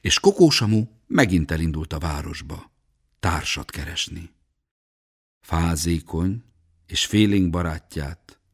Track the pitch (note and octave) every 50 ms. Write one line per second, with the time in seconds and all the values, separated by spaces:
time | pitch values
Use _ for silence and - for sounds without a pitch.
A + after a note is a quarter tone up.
0 | _ F#2+ - - - G3 G3 - F#3 D#3 - - A2+ G#2+ A2 G#2+ A2 A2+ _ _
1 | _ _ - - C3 G2 F#2 F2 D#2 - E2 D#2+ D#2+ E2 D2+ D#2 D#2 - - D#2
2 | D#2 E2 D2+ D2 D2 D#2 D2+ - - C#2+ D#2+ D2+ - _ _ _ _ _ _ _
3 | _ _ _ _ - F#2+ E2+ D#2+ - - - - - - - - D2 D#2 E2 -
4 | - - - E2 E2+ E2+ _ _ _ _ _ _ _ _ _ _ _ _ _ _
5 | _ _ _ _ _ _ _ _ _ - - E2 E2+ E2+ E2 D2+ D#2 E2+ E2+ D#2+
6 | - - - D#2+ F2 F#2 G2+ A#2 - _ _ _ _ _ _ _ _ _ F#2 -
7 | - - - G#2+ G#2+ G2+ G2+ G2+ F#2 E2+ D#2+ F2 F2 E2 D#2 - _ _ - E2
8 | D2 C#2+ E2 _ _ - - _ _ _